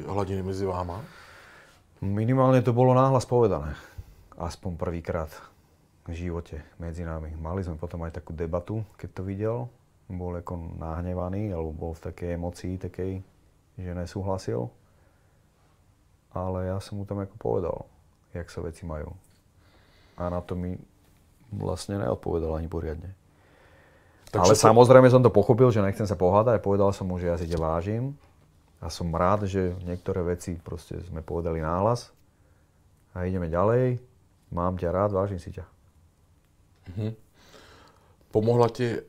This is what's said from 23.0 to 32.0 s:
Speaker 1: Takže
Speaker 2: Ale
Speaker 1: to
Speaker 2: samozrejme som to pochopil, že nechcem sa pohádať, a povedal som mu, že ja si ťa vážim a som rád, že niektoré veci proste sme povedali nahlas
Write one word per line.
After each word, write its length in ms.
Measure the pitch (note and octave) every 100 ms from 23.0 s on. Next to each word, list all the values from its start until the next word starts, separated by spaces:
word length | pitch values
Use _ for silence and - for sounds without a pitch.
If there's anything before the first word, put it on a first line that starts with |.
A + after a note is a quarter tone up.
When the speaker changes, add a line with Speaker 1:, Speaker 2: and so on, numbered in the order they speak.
| F#2 F#2+ _ _ _ _ _ _ _ _ _ _ -
Speaker 1:
Takže 160 | G#2+ F2+
Speaker 2:
Ale 80 |
Speaker 1:
to 80 | G#2+
Speaker 2:
samozrejme 480 | A2+ A2+ B2 C3 B2+
som 140 | B2+ A#2+
to 80 |
pochopil, 380 | G#2 G2 A#2 B2+
že 80 | A2
nechcem 240 | G2 G2 G2+
sa 80 | F2+
pohádať, 440 | F2+ G2+ A2+ G#2
a 20 |
povedal 320 | G2 G2+ G2
som 140 | F#2+ F#2+
mu, 80 | F2+
že 80 | F2
ja 40 | E2+
si 80 | E2
ťa 80 | E2+
vážim 560 | D#2+ E2 F#2 A2 C3+ C#3+ _ _ _ _ _ -
a 80 | E2+
som 160 | - F2
rád, 400 | D#2+ F2+ G#2 G2+
že 240 | F#2+ F2+ F2+ F2+
niektoré 320 | F2+ - F#2+
veci 320 | E2+ F2+ - E2+
proste 400 | - F2 - E2+ F2
sme 160 | E2 D#2
povedali 360 | E2+ E2 D#2+ D#2
nahlas 480 | F2 G#2 A#2+